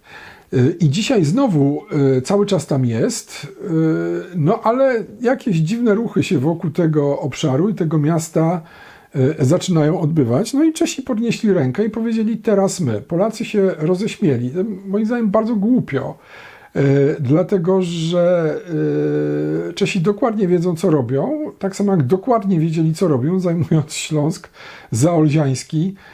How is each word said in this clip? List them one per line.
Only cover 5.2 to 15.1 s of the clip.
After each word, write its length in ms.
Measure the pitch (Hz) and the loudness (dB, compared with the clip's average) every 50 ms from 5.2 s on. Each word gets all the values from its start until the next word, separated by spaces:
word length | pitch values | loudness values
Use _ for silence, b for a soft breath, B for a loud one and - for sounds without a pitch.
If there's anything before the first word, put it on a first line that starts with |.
jakieś 360 | 247 233 269 262 - 254 175 160 | 0 0 0 0 0 -2 0 0
dziwne 380 | 160 156 220 233 240 226 202 | 0 0 0 0 2 2 2
ruchy 280 | 214 233 - - 190 - | 2 0 -2 0 -2 0
się 160 | - 185 135 | 0 0 0
wokół 300 | 127 160 170 165 - 160 | 2 0 -2 -2 -4 -6
tego 500 | - - 175 160 151 151 143 143 139 - | -2 0 0 2 2 2 2 0 0 -2
obszaru 500 | - 143 - - - 151 127 135 175 220 | -4 -6 -6 -4 -2 0 0 2 2 0
i 40 | 185 | 0
tego 240 | - 180 156 165 156 | -2 -2 0 0 0
miasta, 640 | 143 151 170 156 160 - - 170 160 165 180 170 160 B B B B B B B B B - | 2 2 0 0 -2 -2 -2 0 0 0 0 -2 -6 B B B B B B B B B -2
e, 300 | 147 127 135 160 160 143 | 0 0 0 2 0 0
zaczynają 540 | 127 165 180 - 185 180 160 147 151 175 180 | 2 2 0 0 0 0 2 2 2 2 0
odbywać. 540 | 165 147 165 160 131 113 120 143 220 - - | 0 0 2 2 2 2 2 0 0 0 0
No 100 | 269 320 | 2 2
i 100 | 320 311 | 2 2
Czesi 280 | - 339 320 - - | 0 -2 -4 -4 -8
podnieśli 520 | 277 - 254 208 233 233 - - - 208 185 | -6 -6 -4 -2 -2 -2 -2 0 0 0 2
rękę 320 | 180 135 127 123 - 214 | 2 2 0 0 -2 -2
i 40 | 214 | -2
powiedzieli: 480 | 208 233 226 233 226 226 220 220 226 - | -2 -4 -4 -2 -2 0 0 -2 -2 -2
„Teraz 420 | - 226 208 196 190 190 196 - | 0 0 2 2 2 0 0 -2
my”. 220 | 175 120 107 101 | -2 -2 -2 -2
Polacy 440 | - - 175 170 196 226 226 - 233 | -4 -4 -2 0 0 0 -2 -6 -8
się 260 | - - 208 190 190 165 156 | -4 0 0 2 2 0 0
roześmieli. 760 | 156 160 180 180 214 - - - 220 160 131 117 120 127 139 180 190 233 202 185 196 | 0 0 0 0 -2 -4 -4 0 0 0 0 0 -2 -4 -4 -4 -4 -4 -6 -8 -8
Moim 200 | 196 190 214 226 | -4 -2 -2 0
zdaniem 240 | 214 | 0